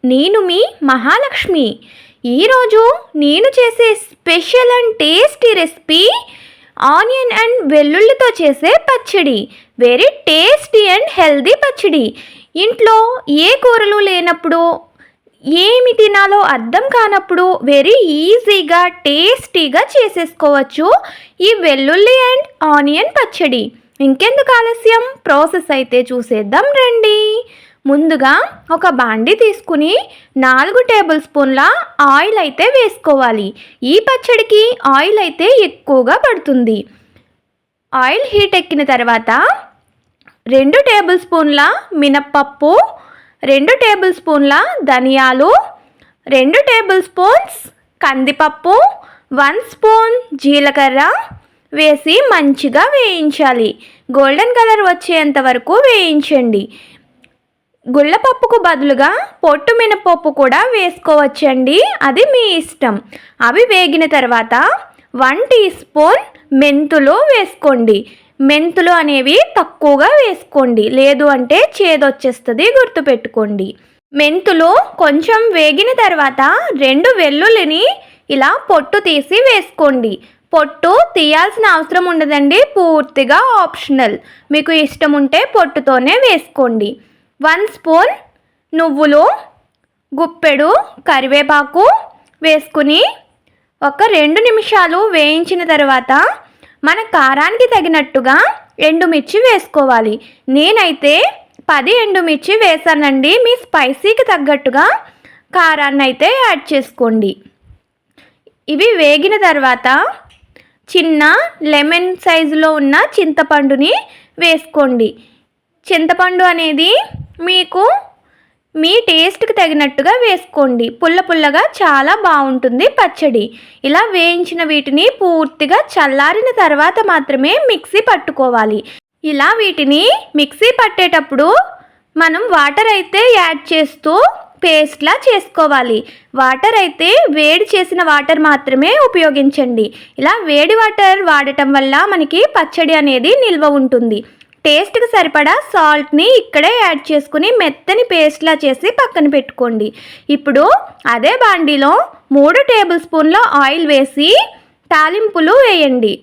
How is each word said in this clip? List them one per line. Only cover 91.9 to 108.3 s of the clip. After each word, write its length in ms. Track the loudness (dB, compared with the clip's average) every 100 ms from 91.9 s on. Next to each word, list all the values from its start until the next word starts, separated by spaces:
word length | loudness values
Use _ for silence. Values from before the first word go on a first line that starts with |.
| 2 -4 _ _ _ 0
వేసుకుని 520 | 0 -2 -2 0 0 0 -4 _ _ _ _ _ _ -6
ఒక 200 | 0 0 2
రెండు 240 | 0 2 0
నిమిషాలు 520 | 0 0 0 0 0 -2 0
వేయించిన 480 | 0 -2 -2 -6 -2
తర్వాత 400 | 0 2 0 0 0 0 -4 _ _ _ _ -4
మన 160 | -4 -2 0
కారానికి 520 | 0 0 -2 0 0
తగినట్టుగా 640 | 2 0 -2 -2 -2 2 2 2 -4 _ -4 -2
ఎండుమిర్చి 520 | 0 0 -2 -2 0 2
వేసుకోవాలి. 680 | 0 -2 -2 0 0 -2 -6 -12 _ -2 0
నేనైతే 580 | 2 0 -2 -2 0 0 0 -4 _ _ -4
పది 220 | -2 0 0
ఎండుమిర్చి 520 | 0 -2 -2 -4 -2 0
వేసానండి. 680 | 2 0 0 0 0 0 0 2
మీ 80 | 0 -2 -2
స్పైసీకి 600 | -2 -2 -2 -2 0 0
తగ్గట్టుగా 560 | 0 0 -2 -2 0 0 -2 -8 _ _ _ _ -2
కారాన్ని 460 | 0 0 -2 0 -2
అయితే 220 | 0 -2 0 0
యాడ్ 200 | -2 -4
చేసుకోండి. 600 | -4 -4 -4 -2 -2 -4 -8 _ _ _ _ _ _ _ _ _